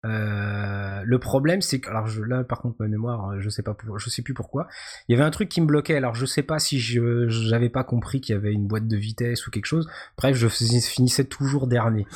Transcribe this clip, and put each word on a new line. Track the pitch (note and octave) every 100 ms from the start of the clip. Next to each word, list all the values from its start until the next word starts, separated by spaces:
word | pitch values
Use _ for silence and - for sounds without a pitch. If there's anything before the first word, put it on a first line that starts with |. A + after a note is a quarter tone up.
| A2
Euh, | G#2+ G#2+ G#2 G2+ G2+ G2+ G2+ G2 G2
le | G2 B2
problème, | - C3+ D3 F#3+
c'est | F#3 C3
que, | -
alors | A2 A2
je, | G#2+
là, | G#2+ B2+ B2
par | A#2
contre, | B2 -
ma | G#2+
mémoire, | G#2+ A#2 A#2 G2
euh, | G2
je | G2+
sais | -
pas | G#2+
pour-, | G#2 A2 G2+
je | G#2+
sais | -
plus | A#2
pourquoi. | C3 - C3+ D3 - - - -
Il |
y | A#2+
avait | D3+
un |
truc | D#3 G#3+
qui | -
me | D#3
bloquait. | D3 C#3+ D3+
Alors | B2+ A#2
je | C3
sais | -
pas | C#3 D#3
si | - C3+
je, | A2+ A#2+ A#2 A#2+ A#2+
j'avais | A2+ A2 A#2 A#2+
pas | B2
compris | B2+ A#2+ - C3+
qu'il | -
y | G2+
avait | G#2
une | G#2 G2+
boîte | G#2+ A2
de | G#2+
vitesse | G#2+ A2 A#2+ A#2+ -
ou |
quelque | G#2+ -
chose. | D#3+ D#3+ - - -
Bref, | - B2+
je | A#2
fais-, | - A2+ A#2+
finissais | A#2 - B2 - C3+
toujours | - C#3 C#3+ C3
dernier. | B2 A#2 A2 G2+